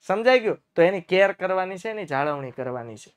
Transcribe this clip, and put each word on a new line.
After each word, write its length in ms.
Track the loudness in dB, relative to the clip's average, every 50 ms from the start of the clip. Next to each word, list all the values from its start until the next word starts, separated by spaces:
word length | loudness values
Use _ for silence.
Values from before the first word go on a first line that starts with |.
સમજાઈ 380 | _ -4 -4 0 4 4 4 4
ગયું? 180 | 4 0 -4 -4 _ _ _
તો 60 | 4
એની 200 | 4 4 4 0
કેર 300 | -4 _ 4 4 4 4
કરવાની 460 | 2 _ -4 -2 -2 -2 -2 -4 -6 -10
છે, 120 | -10 -8
એની 160 | -8 -8 -8
જાળવણી 460 | -4 -2 -2 -2 -2 -2 -4 -8 -12
કરવાની 440 | -10 -8 -8 -6 -6 -8 -10 -12 -16
છે. 180 | -18 -20 -20 _